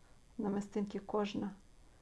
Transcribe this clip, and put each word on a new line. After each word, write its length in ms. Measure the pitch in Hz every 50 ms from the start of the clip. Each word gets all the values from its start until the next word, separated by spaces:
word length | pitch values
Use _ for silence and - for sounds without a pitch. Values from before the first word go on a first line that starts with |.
| - - - - - - -
Намистинки 640 | - 214 202 202 202 202 - - 214 202 208 - 202
кожна 520 | - - - 214 208 208 - - 208 196 - - - - - - - - - -